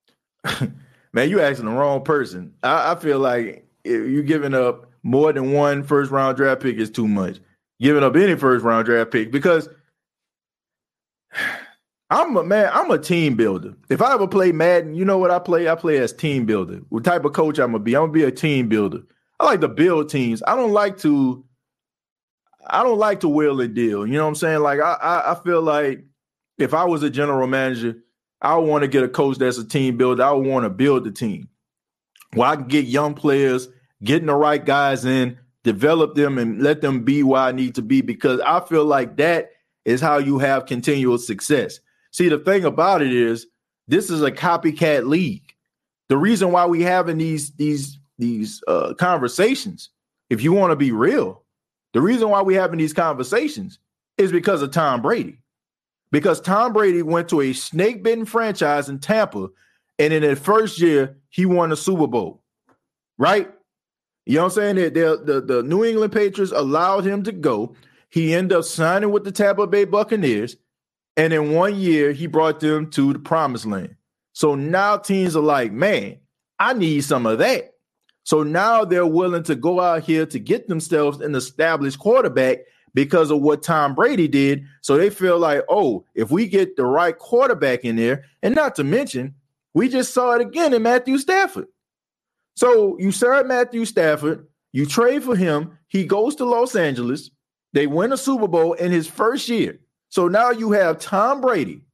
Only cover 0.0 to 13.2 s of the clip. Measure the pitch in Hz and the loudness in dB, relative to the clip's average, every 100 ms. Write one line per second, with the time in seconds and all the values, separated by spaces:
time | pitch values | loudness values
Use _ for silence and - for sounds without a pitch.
0 | _ _ _ _ - - 117 - - _ | _ _ _ _ -10 -6 -8 -8 -20 _
1 | _ 113 143 196 143 127 110 123 143 135 | _ -2 0 2 0 -2 -4 -2 0 -2
2 | 139 147 120 90 90 - 131 156 139 170 | -2 -2 -2 -10 -16 -6 -2 0 0 -2
3 | 160 139 135 120 113 - _ _ - 117 | -2 0 0 -2 -4 -10 _ _ -4 -4
4 | 117 143 147 156 143 131 123 120 - _ | -2 -2 0 -2 0 0 0 -2 -10 _
5 | - 131 156 139 131 143 143 143 139 147 | 0 2 2 2 0 2 2 0 0 0
6 | 135 135 135 131 135 131 135 110 110 - | 0 0 0 0 0 0 -2 -2 -4 -2
7 | 107 101 90 92 _ _ _ - 135 147 | 0 0 -2 -6 _ _ _ 0 2 4
8 | 135 143 202 156 135 123 117 113 113 117 | 4 4 4 4 2 2 2 2 2 0
9 | 113 113 110 139 170 165 151 - _ _ | 2 -2 -2 0 2 2 0 -14 _ _
10 | _ _ _ _ _ _ _ _ _ _ | _ _ _ _ _ _ _ _ _ _
11 | _ _ _ - - - - _ _ _ | _ _ _ -8 -8 -8 -16 _ _ _
12 | - 254 349 208 160 214 196 190 359 156 | -4 -2 0 -2 0 0 2 0 0 -2
13 | - 170 | 0 0